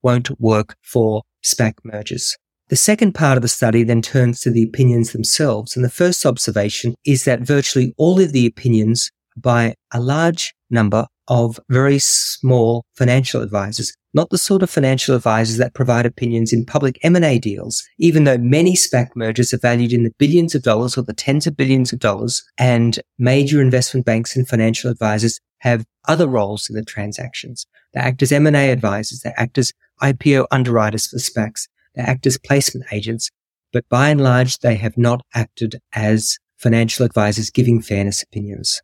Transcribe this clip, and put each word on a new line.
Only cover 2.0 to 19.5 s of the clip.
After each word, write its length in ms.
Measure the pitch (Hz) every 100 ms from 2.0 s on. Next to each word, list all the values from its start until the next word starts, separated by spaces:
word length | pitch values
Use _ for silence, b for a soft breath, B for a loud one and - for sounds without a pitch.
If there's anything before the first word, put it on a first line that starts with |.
| 107 127 - - _ _ _
The 80 | 139
second 400 | - 214 214 180
part 200 | 151 131
of 60 |
the 60 | 117
study 340 | - 117 113
then 180 | 117 117
turns 400 | 113 135 123 117
to 80 | -
the 100 | 113
opinions 480 | 113 - 127 120 113
themselves, 640 | 120 110 - 151 107 113
and 100 | -
the 60 | 123
first 340 | - 180 185
observation 720 | - 85 - 104 104 - 120 120
is 200 | - 135
that 160 | 139 120
virtually 520 | 123 143 135 135 127 -
all 240 | 156 185
of 120 | 180
the 140 | 135 120
opinions 640 | - 127 113 110 120 - _ _ -
by 380 | 127 120 117 - _
a 80 | 123
large 540 | 123 147 165 165 - _ _
number 360 | 120 104 107 113 _ -
of 320 | 123 117 113 _
very 300 | 127 135 139
small 840 | - - - - 135 127 113 117 -
financial 480 | - 135 127 127 120
advisors, 500 | 110 101 98 110 123 - _
not 160 | 143 165
the 80 | 190
sort 240 | - 190
of 80 | 185
financial 460 | - 135 135 - 127
advisors 400 | 113 110 113 113
that 180 | 127
provide 320 | - 131 120 117
opinions 460 | - 120 117 113
in 120 | 120
public 340 | 117 151 139 127
M 140 | 156 175
and 80 |
A 160 | 165 123
deals, 420 | 113 98 90 - - _
even 240 | 165 160
though 160 | 143 123
many 360 | 120 147 170
spac 360 | 180 - 127 120 -
mergers 360 | 113 113 120